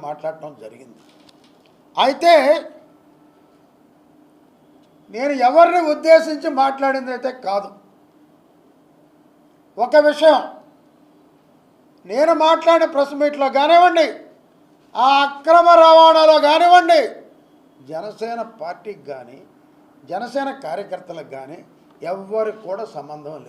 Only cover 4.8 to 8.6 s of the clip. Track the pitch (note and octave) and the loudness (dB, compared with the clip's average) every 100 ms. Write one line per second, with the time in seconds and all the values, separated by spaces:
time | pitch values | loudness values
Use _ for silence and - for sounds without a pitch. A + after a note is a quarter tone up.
4.8 | _ _ _ G3+ C#4 C#4 A#3+ D4 E4+ F4 | _ _ _ -10 -6 0 2 4 4 4
5.8 | D#4+ D4+ D#4+ D#4+ D#4+ D4+ E4 C4+ C4+ C4+ | -2 -4 4 2 2 -8 -8 -4 -4 -2
6.8 | C4+ C4+ B3+ B3+ B3 B3 F#3 G3+ G3+ - | -4 -6 -8 -10 -10 -10 -8 -8 -8 -20
7.8 | _ _ _ _ _ _ _ _ | _ _ _ _ _ _ _ _